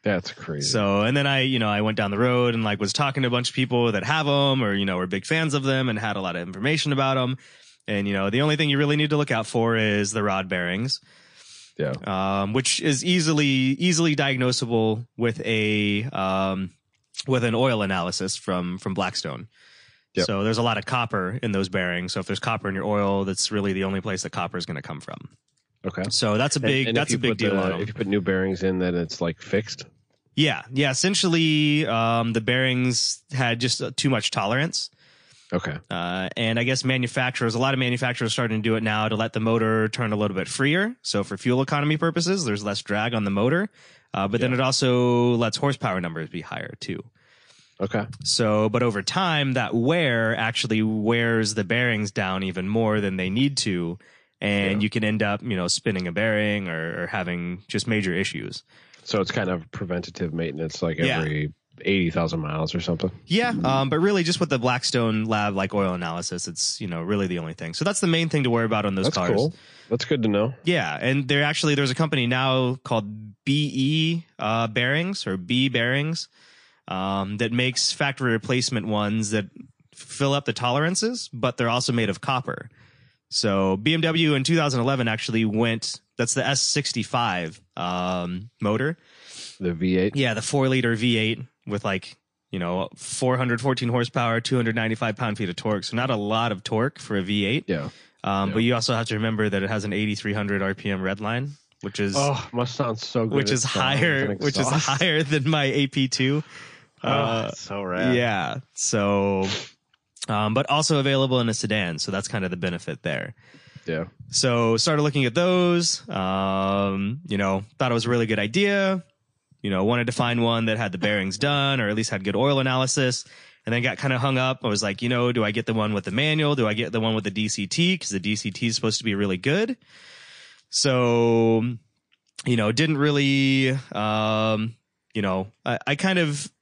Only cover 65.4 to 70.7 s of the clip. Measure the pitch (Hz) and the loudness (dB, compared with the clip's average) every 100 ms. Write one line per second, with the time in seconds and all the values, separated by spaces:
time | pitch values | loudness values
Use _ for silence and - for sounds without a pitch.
65.4 | 104 98 95 104 95 90 87 85 87 90 | 2 0 0 2 0 0 -4 -4 -6 -6
66.4 | - 82 - - 101 85 85 104 95 87 | -8 -4 -4 -4 -6 -4 -2 0 0 -2
67.4 | 80 - 82 82 165 208 185 165 165 156 | -4 -8 -8 -4 -2 0 2 2 2 0
68.4 | 127 117 113 110 104 95 98 98 87 90 | 2 2 2 0 0 0 0 0 2 2
69.4 | 147 - - - - 120 - 143 110 101 | 0 -2 -20 -20 -4 -4 0 0 2 2
70.4 | 113 131 - | 0 -2 0